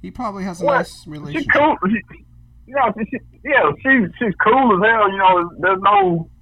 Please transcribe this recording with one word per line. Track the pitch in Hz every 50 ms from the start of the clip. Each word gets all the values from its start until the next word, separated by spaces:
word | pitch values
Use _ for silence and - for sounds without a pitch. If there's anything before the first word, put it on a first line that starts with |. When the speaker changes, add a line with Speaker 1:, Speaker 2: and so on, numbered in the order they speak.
Speaker 1:
He | - 185
probably | 180 - 247 220 196 196 190
has | 196 175 170
a | -
Speaker 2:
What? | - 285 254
Speaker 1:
nice | - - - - -
Speaker 2:
She | -
Speaker 1:
relationship. | 151 151 147 143 147 320 294 - -
Speaker 2:
cool. | - 294 311 269 - - 190
She, | 220 214 - _ - - - _ - - - - - - - -
yeah, | 254 277 262 226 202 214
she, | 220 214
she, | - 240 - - - - -
yeah, | - - 254 190 151 147 - -
she, | 269 269 262 208 170 - -
she's | 247 220 180 -
cool | - 214 226 269 269 240 202 180
as | 196 220
hell. | 226 226 208 196
You | 196 190
know, | 190 185 185 180 170 175 170 -
there's | 165 180 190 185
no | 196 196 208 202 196 180 170 170 165 - - -